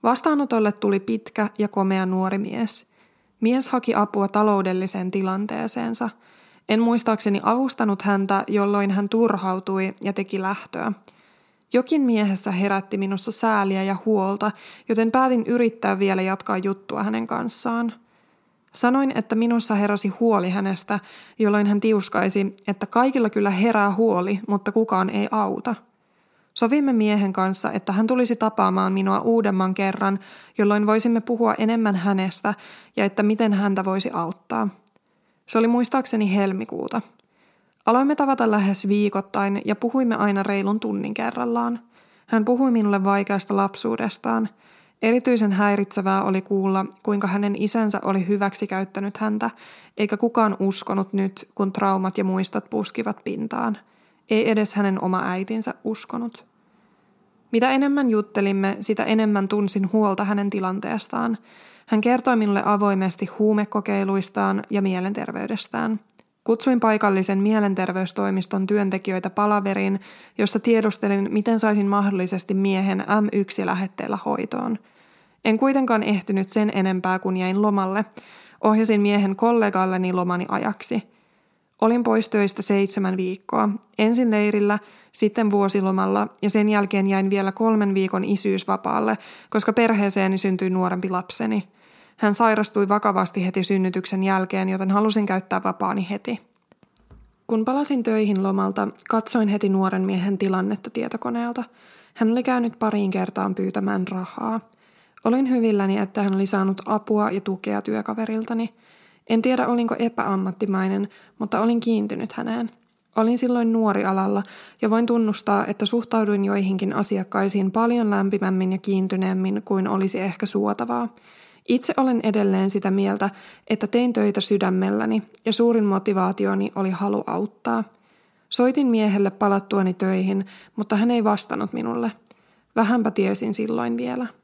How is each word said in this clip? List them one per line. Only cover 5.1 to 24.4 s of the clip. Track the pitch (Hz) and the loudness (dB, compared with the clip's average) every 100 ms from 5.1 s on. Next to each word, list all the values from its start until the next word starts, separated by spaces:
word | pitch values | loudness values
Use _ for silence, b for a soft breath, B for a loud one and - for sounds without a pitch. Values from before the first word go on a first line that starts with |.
tilanteeseensa. | 196 190 190 208 220 226 240 233 233 233 - b b b b b | -2 -2 -2 -4 -6 -4 -4 -4 -4 -4 -8 b b b b b
En | 214 | 2
muistaakseni | 233 233 233 214 208 196 | 2 2 0 0 0 0
avustanut | 202 240 262 - 220 196 | 0 0 0 0 0 0
häntä, | 202 196 196 196 - | 0 0 2 -2 0
jolloin | 202 202 202 196 | 0 2 0 0
hän | 196 202 | 0 0
turhautui | 226 233 196 190 185 190 190 190 - | 2 2 0 -2 -4 -4 -2 -4 -4
ja | - | -6
teki | 196 196 196 | -6 -4 -4
lähtöä. | 190 196 - - 220 202 b b b b b b b | -4 -6 -4 -4 -2 -6 b b b b b b b
Jokin | 247 254 320 | 0 2 2
miehessä | 262 226 208 190 208 | 4 4 2 0 -2
herätti | 185 196 196 190 202 | 0 2 0 -2 -4
minussa | 196 196 - | -2 -2 -4
sääliä | 214 226 214 196 190 | 0 2 2 2 0
ja | 190 190 - | -2 -2 0
huolta, | 214 190 202 208 B B B B | 0 0 0 -2 B B B B
joten | 220 226 | 0 2
päätin | 254 262 254 220 | 4 4 2 2
yrittää | 240 233 233 202 190 | 2 2 0 -2 0
vielä | 196 190 | 2 0
jatkaa | 190 190 - 196 | 0 -4 -2 -2
juttua | 196 196 - - | -2 -6 -6 -4
hänen | 208 220 226 | -4 -4 -4
kanssaan. | 233 233 - 247 233 233 220 b b b b b b b | -4 -2 -2 -2 -4 -4 -8 b b b b b b b
Sanoin, | - 240 262 269 233 | 0 2 2 2 -2
että | 214 220 | -2 0
minussa | 233 233 - 214 | 2 2 2 0
heräsi | 208 202 202 | 2 0 -2
huoli | 190 233 208 180 | 0 2 2 0
hänestä, | 185 196 190 - 202 B B B B | -2 -2 -4 -4 -4 B B B B
jolloin | 214 208 208 | 2 4 4
hän | 208 | 2
tiuskaisi, | 220 214 190 - 190 202 196 - - | 4 2 2 0 0 0 -2 -6 -8
että | 196 208 | -6 -2
kaikilla | 233 262 269 220 | 2 2 2 0
kyllä | 208 202 | 2 0
herää | 185 220 214 202 | 2 2 4 2
huoli, | 190 226 185 180 202 | 2 2 2 0 -4